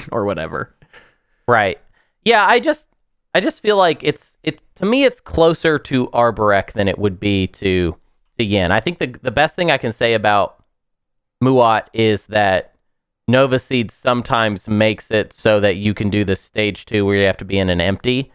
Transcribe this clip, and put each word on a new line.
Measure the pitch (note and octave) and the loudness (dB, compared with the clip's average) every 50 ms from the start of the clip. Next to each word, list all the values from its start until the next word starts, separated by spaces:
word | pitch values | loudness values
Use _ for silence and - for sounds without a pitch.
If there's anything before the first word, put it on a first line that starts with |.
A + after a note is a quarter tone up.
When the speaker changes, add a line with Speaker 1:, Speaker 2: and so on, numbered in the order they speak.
| - | -10
Speaker 1:
<laughs> | - | -8
or | - A2+ G2+ | -6 -4 -4
whatever. | G2+ F#2+ D#2+ D#2+ D#2+ D#2 C2+ - - _ _ _ _ - - - _ _ _ _ _ _ _ _ | -4 -4 -6 -6 -8 -8 -8 -10 -10 _ _ _ _ -20 -20 -20 _ _ _ _ _ _ _ _
Speaker 2:
Right. | - A#2+ A2 G#2 F#2+ - - _ _ _ _ _ _ _ _ - | 0 2 2 2 2 -2 -4 _ _ _ _ _ _ _ _ 0
Yeah, | G#3 A#3 G#3+ G3 | 2 2 4 4
I | F#3 A3+ - | 4 2 2
just, | A3 D#4 D4 - - _ _ _ _ _ _ _ _ _ - | 2 0 -2 -4 -6 _ _ _ _ _ _ _ _ _ -2
I | F3 | -2
just | G3 D#4 - - - | -2 -2 -4 -4 -2
feel | G#3+ G#3 | 0 2
like | G3 F#3 E3+ D3+ B2 - | 4 4 2 2 0 -2
it's, | D3 C#3+ - - - _ _ - | -4 -4 -4 -6 -20 _ _ -10
it, | D#3 - - _ _ _ | -10 -10 -10 _ _ _
to | - F#3 | -6 -2
me, | G3+ A#3+ C4+ C#4+ | 0 2 2 2
it's | B3 B3 - | 2 0 -2
closer | - - - D#3+ E3 E3 E3+ - - E3 D3+ C#3 | -12 -6 0 2 2 2 2 2 0 0 0 -2
to | - - C#3+ B2+ B2 - | -2 -2 -2 -2 -2 0
Arborek | - A#2+ A#2+ A#2 G#2+ A2+ G#2+ G#2 G2+ G2 F#2+ - - | 0 0 0 0 0 0 0 2 2 2 0 -2 -4
than | A2 G2+ G2 | -2 -2 -2
it | - - | -2 0
would | G#2 G#2 F2+ F2 | -2 -4 -4 -4
be | - G#2 G2+ F#2+ F#2 | -4 -2 0 0 -2
to, | F2+ - - G#2 G2 F#2 F#2 F2 E2 D#2+ - _ _ _ _ _ _ _ - | -4 -4 -4 -2 -2 0 0 0 -2 -4 -6 _ _ _ _ _ _ _ -6
to | A#2 | -4
Yin. | G2+ G2+ G2+ F2+ E2+ | -2 0 0 0 0
I | F#2+ C3 | 0 0
think | - F3+ F3 - | -2 -4 -6 -6
the, | E3+ B2+ B2 - - | -8 -10 -10 -10 -10
the | B2+ | -6
best | G#2+ C#3 D3+ D#3+ - | -2 0 0 0 -2
thing | - F3 E3 | -2 -2 0
I | C#3+ C3 | 0 0
can | - A#2 G#2+ | -2 -4 -4
say | - A#2+ A#2 A2+ | -2 0 0 0
about | A2 G#2 G#2+ G#2 G2+ F#2 - - _ _ _ _ _ _ _ _ _ _ _ _ _ _ _ _ - B2 | 2 2 2 2 2 0 -2 -4 _ _ _ _ _ _ _ _ _ _ _ _ _ _ _ _ -2 0
Muat | C3 C3 B2+ A#2 A2+ A2 G#2+ - - - | 2 4 4 4 4 2 0 -2 -4 -2
is | A2 A2 A2 G#2+ G2 - | 0 0 2 0 0 -4
that | - G#2 G#2 G#2 G2 F#2+ E2+ - - _ _ _ _ _ _ _ _ _ _ _ - | -4 -2 0 2 2 2 0 -2 -4 _ _ _ _ _ _ _ _ _ _ _ 0
Nova | A#2+ C3 C#3 C3 B2+ B2+ | 2 2 2 2 0 -2
Seed | - - C3+ B2 A2+ F2+ | -2 -2 -4 -4 -4 -4
sometimes | - - - B2+ B2 A#2+ A2+ - B2+ A#2 A2+ G#2+ G#2 F#2 - A2 | -8 -6 -2 -2 -2 -2 -2 -2 -2 0 0 -2 -2 -6 -6 -4
makes | G#2+ G#2 G#2+ A2 G#2+ - - - | 0 0 2 0 0 -4 -6 -4
it | A2+ G#2+ F#2 - - | -2 -2 -2 -4 -6
so | - - A2+ G#2+ G#2 | -2 0 2 2 4
that | G2+ G2+ F#2 | 2 2 0
you | G2 G#2 G#2+ G2 | 0 -2 -4 -2
can | - A2 G2+ | -2 -2 -2
do | G2 G#2 G2+ | 0 0 0
the | F#2 F#2+ | 0 -2
stage | - - - - A2 G#2+ G#2 F#2 - - | -4 -6 -8 -6 -4 -4 -4 -4 -6 -8
two | - A2+ G#2 G2+ | -6 -2 -2 0
where | G2 G2+ | 0 2
you | G2+ G2+ | 2 2
have | F#2+ F#2 - | 0 0 -2
to | G2 | -6
be | F#2+ G2 G2 | -4 -2 0
in | F#2+ F#2 | 0 0
an | F2+ F2 | 0 0
empty | E2+ F#2 G2 - - B2 B2+ B2+ C3 - _ | 0 -2 -2 -2 -2 -2 -2 -2 -4 -8 _